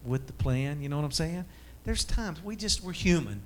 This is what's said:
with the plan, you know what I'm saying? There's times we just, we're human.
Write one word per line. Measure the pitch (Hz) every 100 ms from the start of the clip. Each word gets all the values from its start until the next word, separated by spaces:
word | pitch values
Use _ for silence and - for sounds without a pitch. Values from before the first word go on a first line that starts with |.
| 120
with | 131 131
the |
plan, | - 135 127 139 147
you | 143
know | 143
what |
I'm | 147
saying? | - 160 175 180 - - -
There's | - 220 -
times | - 220 156
we | 196 220
just, | 214 -
we're | 180
human. | 170 185 175 113 101